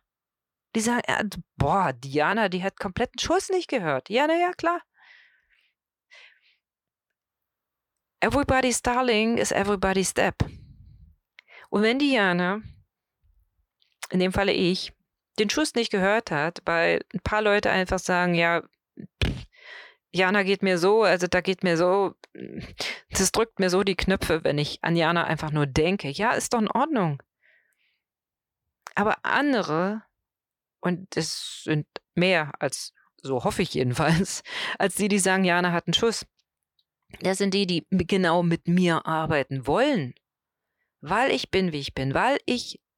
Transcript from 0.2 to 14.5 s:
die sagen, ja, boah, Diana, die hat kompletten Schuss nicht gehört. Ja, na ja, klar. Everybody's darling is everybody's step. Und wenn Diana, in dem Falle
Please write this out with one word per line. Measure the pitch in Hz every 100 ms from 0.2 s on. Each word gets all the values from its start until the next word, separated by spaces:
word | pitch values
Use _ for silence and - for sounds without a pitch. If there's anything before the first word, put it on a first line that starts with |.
| _ _ _ _ _ 226
die |
sagen, | 220 240 -
ja, | 127 208 185 - -
boah, | 143 196 175
Diana, | 123 135 143 151 208 202
die | 180
hat | 190 -
kompletten | 196 - 247 -
Schuss | - 349 -
nicht | 370 330
gehört. | 262 165 135 -
Ja, | 226 302
na | 330
ja, | 349
klar. | 359 330 339 - _ - - _ _ _ _ _ _ _ _ _ - - _ _ _ _ _ _ _ _ _ _ _ _ _ _ _ _ _ _ -
Everybody's | 196 254 285 262 254 233
darling | 247 247 254 214 220 233
is | 208
everybody's | - 202 202 190 190 185
step. | - 190 - - - - - - - - _ _ _ - - -
Und | 202
wenn | 220 262
Diana, | 285 247 190 175 180 208 - - _ _ _ _ _ _ _ _ _ _ _ _ -
in | 185
dem | 185
Falle | 185 196